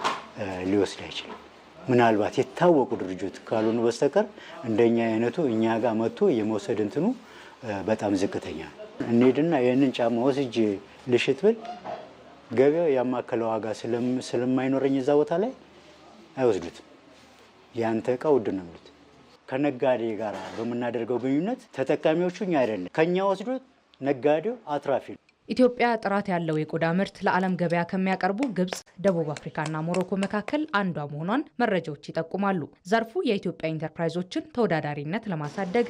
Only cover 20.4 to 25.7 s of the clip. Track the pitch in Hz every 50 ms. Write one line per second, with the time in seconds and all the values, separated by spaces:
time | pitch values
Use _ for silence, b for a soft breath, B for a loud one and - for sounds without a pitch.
20.4 | 95 - - 110 113 117 120 120 123 120 117 117 117 107 123 117 113 135 135 147
21.4 | 175 214 254 247 - - - - 135 - 151 143 - 165 160 170 180 180 175 -
22.4 | 214 185 165 139 123 113 107 95 90 87 - 156 160 175 180 190 196 196 190 190
23.4 | 202 233 262 254 - _ _ _ _ _ _ - 135 139 147 127 117 147 151 160
24.4 | 156 220 247 233 - 151 147 143 - 139 131 113 - - - - _ _ _ _
25.4 | _ - 220 247 254 247